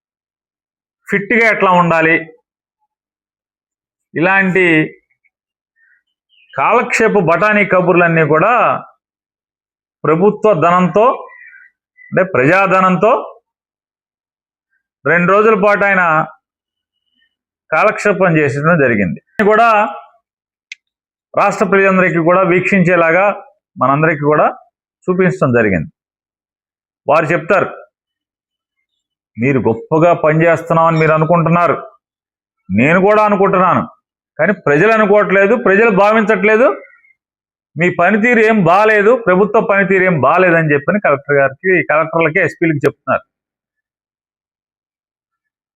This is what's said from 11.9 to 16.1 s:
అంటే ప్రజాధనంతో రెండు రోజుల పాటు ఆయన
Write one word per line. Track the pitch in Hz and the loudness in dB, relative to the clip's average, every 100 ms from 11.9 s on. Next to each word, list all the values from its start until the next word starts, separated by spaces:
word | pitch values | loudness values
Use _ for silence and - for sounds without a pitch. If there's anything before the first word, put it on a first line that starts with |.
| _ - | _ -6
అంటే | - 185 | -4 -2
ప్రజాధనంతో | 127 135 185 190 190 185 180 208 285 - - _ _ _ _ _ _ _ _ _ _ _ _ _ _ _ _ 135 | 0 2 2 2 0 0 0 0 0 -4 -20 _ _ _ _ _ _ _ _ _ _ _ _ _ _ _ _ -2
రెండు | 165 175 | -2 0
రోజుల | 196 214 214 208 | 0 0 0 0
పాటు | 202 202 | 0 0
ఆయన | 190 175 | 0 0